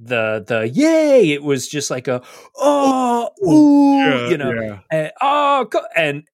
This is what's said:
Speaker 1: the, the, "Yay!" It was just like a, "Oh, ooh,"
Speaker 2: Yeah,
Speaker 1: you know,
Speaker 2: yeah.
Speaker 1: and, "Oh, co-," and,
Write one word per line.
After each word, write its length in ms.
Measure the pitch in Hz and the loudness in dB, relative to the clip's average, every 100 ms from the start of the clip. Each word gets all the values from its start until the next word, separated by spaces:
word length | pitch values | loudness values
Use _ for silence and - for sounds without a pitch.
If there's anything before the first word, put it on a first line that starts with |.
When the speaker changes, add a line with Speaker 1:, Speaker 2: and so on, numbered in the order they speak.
Speaker 1:
the, 440 | 117 117 110 110 101 | -6 -2 -2 -4 -4
the, 220 | 113 113 | -4 -2
"Yay!" 640 | 156 311 320 302 269 165 | 0 2 2 4 4 2
It 100 | 143 | 0
was 240 | 147 135 - | -2 -4 -4
just 240 | 147 - | -8 -6
like 160 | 131 131 | -6 -6
a, 160 | 127 - - - - | -6 -8 -20 -20 -4
"Oh, 760 | 277 285 269 262 247 240 233 - | 0 2 0 0 -2 -2 -6 -4
ooh," 520 | 370 311 294 285 277 277 | 2 6 6 6 4 4
Speaker 2:
Yeah, 300 | 269 185 120 | 2 0 -2
Speaker 1:
you 60 | 147 | -4
know, 160 | 135 | -4
Speaker 2:
yeah. 260 | 117 110 101 - | -6 -8 -10 -6
Speaker 1:
and, 180 | 160 156 - | -4 -4 -4
"Oh, 460 | 277 294 285 277 247 | -2 0 0 0 -2
co-," 140 | 339 - 170 | -4 -4 -2
and, 260 | 151 143 - | -2 -4 -12